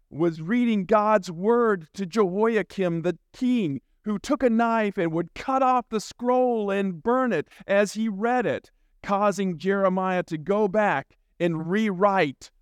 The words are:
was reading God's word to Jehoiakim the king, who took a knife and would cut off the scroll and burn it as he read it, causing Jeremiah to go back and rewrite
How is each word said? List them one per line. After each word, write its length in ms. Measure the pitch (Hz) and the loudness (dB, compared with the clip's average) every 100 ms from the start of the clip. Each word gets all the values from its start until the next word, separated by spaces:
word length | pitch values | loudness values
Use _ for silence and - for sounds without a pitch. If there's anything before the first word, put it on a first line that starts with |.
| _ | _
was 320 | 139 170 160 | -2 -2 -2
reading 440 | 160 240 240 214 170 | -2 0 2 0 2
God's 460 | 214 208 214 185 | 2 4 2 0
word 560 | 165 202 233 233 196 156 | -4 0 2 2 0 -4
to 120 | - 190 | -10 -4
Jehoiakim 960 | 220 190 185 226 226 185 - 180 165 | 0 0 2 0 0 -2 -2 -2 0
the 160 | 165 170 _ | -2 -4 _
king, 500 | - 254 247 170 139 - _ | -4 0 0 0 -4 -10 _
who 160 | 214 208 | -6 -6
took 240 | - 277 | -2 0
a 60 | 254 | 2
knife 480 | 226 233 226 208 202 | 2 2 0 -2 -2
and 140 | 170 | -2
would 220 | 160 175 | -2 -6
cut 300 | - - 262 | -8 -4 0
off 260 | 254 254 - | 2 2 -2
the 100 | 220 | -6
scroll 720 | - - 240 254 254 233 202 | -8 -6 -2 2 2 0 -2
and 320 | 196 196 170 | -2 -2 -4
burn 320 | 220 254 254 | -2 0 2
it 140 | 170 - - - | 0 -4 -12 -2
as 280 | 196 208 | 0 0
he 160 | 208 226 | -2 -6
read 360 | 190 233 254 190 | -2 -2 0 0
it, 240 | 117 - _ _ _ | -4 -6 _ _ _
causing 560 | - 196 208 190 190 165 | -4 0 2 2 -2 -2
Jeremiah 680 | 190 196 196 185 185 180 | -2 2 2 2 0 -2
to 140 | 170 160 | -2 -6
go 300 | 143 202 208 | -2 0 2
back 500 | 214 202 147 - _ _ _ | 2 2 0 -4 _ _ _
and 300 | 175 160 165 | -2 -2 -2
rewrite 840 | 202 220 180 202 190 151 127 - _ | 0 0 2 2 4 0 -2 -16 _